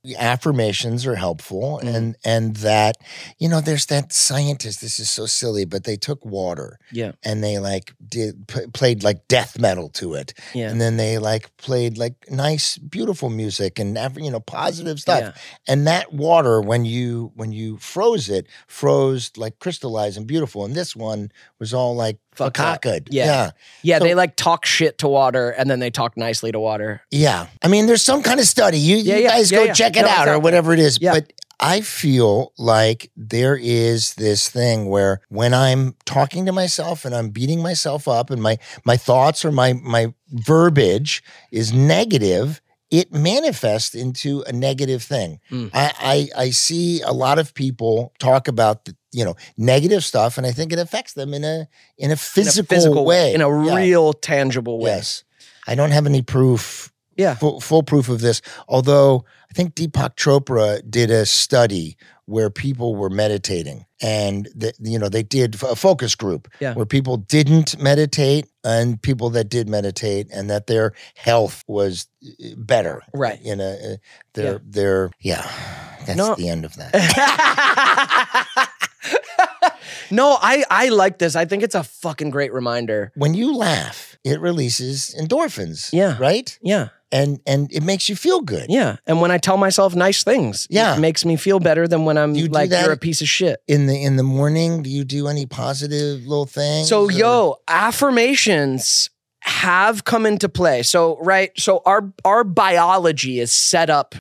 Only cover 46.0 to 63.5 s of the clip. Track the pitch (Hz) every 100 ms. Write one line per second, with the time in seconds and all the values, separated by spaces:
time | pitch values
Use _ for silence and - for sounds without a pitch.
46 | 131 143 143 - 131 123 - 165 175 170
47 | - 127 131 151 151 - 135 123 113 110
48 | 120 _ 131 131 127 117 110 107 - 87
49 | _ 123 101 82 - - 117 131 170 208
50 | - 123 113 117 127 120 160 170 170 220
51 | - - 135 143 151 160 156 _ _ _
52 | 143 151 - - 196 180 165 180 165 147
53 | 143 175 160 160 147 147 156 185 185 175
54 | 156 147 - 143 131 127 120 117 113 98
55 | 110 - _ _ - _ - 120 147 147
56 | 147 139 120 135 131 117 - - - _
57 | _ - 190 120 151 - - 160 147 147
58 | 123 120 117 110 - - - 131 127 143
59 | 139 127 - _ _ - 175 - 165 -
60 | 127 - 151 139 135 120 107 104 113 120
61 | 113 113 104 - - 127 117 95 80 -
62 | _ _ - 110 107 101 139 131 120 104
63 | 98 98 107 104 98